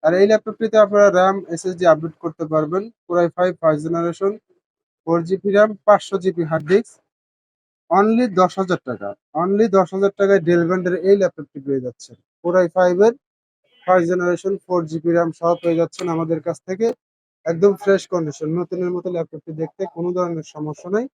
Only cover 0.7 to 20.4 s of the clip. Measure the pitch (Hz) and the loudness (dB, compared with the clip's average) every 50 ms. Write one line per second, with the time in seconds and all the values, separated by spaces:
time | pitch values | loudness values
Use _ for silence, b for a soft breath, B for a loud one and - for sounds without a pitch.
0.7 | 220 220 214 196 202 202 202 202 170 180 185 190 196 196 185 - 170 165 - 185 | 4 4 4 4 6 4 4 6 6 4 2 2 0 -2 -6 -8 -10 -6 -6 -8
1.7 | 185 170 180 170 156 151 156 165 - _ - 165 156 _ 165 151 156 156 156 151 | -6 0 4 4 4 4 2 -10 -12 _ -10 -10 -8 _ -8 -2 -2 -2 -2 -2
2.7 | 170 190 208 233 _ _ _ _ 175 175 175 170 _ - 180 185 175 _ - 160 | -4 -6 -6 -6 _ _ _ _ 0 0 0 0 _ -2 -2 -2 -2 _ 0 0
3.7 | 156 147 151 160 170 170 170 170 165 - 196 196 214 220 _ _ _ _ _ _ | 0 0 -2 -4 -4 -2 -2 -4 -4 -2 -4 -4 -4 -4 _ _ _ _ _ _
4.7 | _ _ _ _ _ _ _ 165 165 170 165 165 190 180 - 202 196 202 214 220 | _ _ _ _ _ _ _ 0 0 0 0 -2 -6 -4 -2 0 4 4 4 4
5.7 | 214 - _ - 208 190 - - 196 190 175 190 175 170 165 151 165 160 147 147 | 2 -2 _ 4 4 4 4 -4 -6 -2 -2 -2 -2 -2 -4 -2 -4 -4 0 2
6.7 | 185 220 233 - _ _ _ _ _ _ _ _ _ _ _ _ _ _ _ _ | 2 2 0 -2 _ _ _ _ _ _ _ _ _ _ _ _ _ _ _ _
7.7 | _ _ _ _ 165 190 202 214 226 233 247 233 180 180 185 175 - - 190 180 | _ _ _ _ 2 2 4 4 2 2 0 0 2 2 2 2 2 -4 -2 -2
8.7 | 180 - _ 131 120 98 101 101 101 _ _ _ _ 151 170 185 196 208 226 220 | -2 -4 _ -10 -10 -8 -8 -12 -12 _ _ _ _ -4 -2 0 2 2 2 4
9.7 | 180 196 185 - - 190 196 202 - - 202 196 196 190 160 165 175 170 170 165 | 4 2 2 2 -2 -2 -2 -2 0 0 2 2 2 2 4 2 2 2 2 0
10.7 | 185 185 175 180 180 175 170 190 202 202 190 170 _ - 147 _ _ 151 135 139 | -2 -2 -2 -4 -4 -2 2 2 2 4 2 -2 _ -6 -18 _ _ -14 -6 -4
11.7 | 139 135 123 123 117 _ - - 117 _ _ _ _ _ - 170 175 185 180 170 | -4 -4 -4 -8 -14 _ -20 -20 -20 _ _ _ _ _ -6 0 2 2 2 2
12.7 | _ 185 185 180 180 180 202 233 247 _ _ _ _ _ _ _ _ _ _ _ | _ 2 2 2 4 4 4 2 2 _ _ _ _ _ _ _ _ _ _ _
13.7 | _ _ _ - 185 185 170 165 180 185 180 175 175 170 - 196 196 180 _ _ | _ _ _ 2 2 2 2 0 -2 -2 0 0 -2 -2 -2 -6 -6 -6 _ _
14.7 | 185 175 165 156 160 165 151 170 165 170 170 165 156 _ 170 170 175 170 - 170 | -4 -4 -2 -4 -8 -6 -2 0 0 0 0 -2 -4 _ -2 -2 -2 0 0 -2
15.7 | 165 165 165 160 - - 175 180 165 165 165 160 165 160 147 175 160 - _ - | 0 0 -2 -4 -4 -8 -6 -4 -4 -4 -2 -2 -4 -4 -4 -8 -10 -10 _ -12
16.7 | 190 185 226 233 - _ _ _ _ _ _ _ _ _ _ 160 170 165 190 202 | -6 -4 -4 -4 -4 _ _ _ _ _ _ _ _ _ _ -6 -2 2 2 2
17.7 | 196 196 - 196 196 185 - _ - 175 165 151 139 - 160 151 160 175 180 - | 2 0 0 0 0 0 -2 _ -6 -4 -4 -4 -6 -8 -6 -4 -4 -4 -4 -6
18.7 | 185 175 180 180 180 175 170 185 180 170 165 _ - 160 _ - 160 156 160 156 | -6 -6 -4 -4 -6 -6 -6 -6 -6 -6 -8 _ -12 -18 _ -14 -10 -8 -8 -10
19.7 | _ _ 196 - _ 165 175 180 180 180 180 170 170 160 | _ _ -10 -10 _ -8 -6 -4 -2 -2 -4 -4 -4 -10